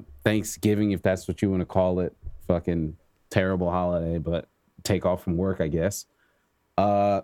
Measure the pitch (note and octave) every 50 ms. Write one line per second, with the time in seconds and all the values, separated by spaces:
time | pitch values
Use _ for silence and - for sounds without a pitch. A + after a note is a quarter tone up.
0 | - - - - - G#2+ G#2+ G#2+ F#2 - - - - G#2+ G#2 G#2 G#2+ G#2 G2 E2+
1 | - G2 F#2+ F#2 - - F2 - G#2 G2 F#2+ F#2 A#2+ - - F#2+ F#2 F#2 F2+ F2+
2 | F2 - - _ - - - - - - F2+ E2+ - F2+ F2 E2 D#2+ D2+ D#2 -
3 | _ _ _ _ _ - - G2+ F#2+ F#2+ F#2+ F2+ F2+ F2 F2 F2+ F2+ F2+ F2 E2+
4 | E2 E2+ E2+ E2 D2+ E2 E2+ E2 - - _ _ _ _ _ - - - G2+ F2+
5 | - F#2 F2 D#2+ - F#2 E2+ E2+ F#2+ F#2+ F#2 - E2+ D#2 D#2+ E2 E2 G2+ - -
6 | - _ _ _ _ _ _ _ _ _ _ _ _ _ _ F#2+ G2 G#2 G2+ G2+
7 | G2+ G2+ G2+ G2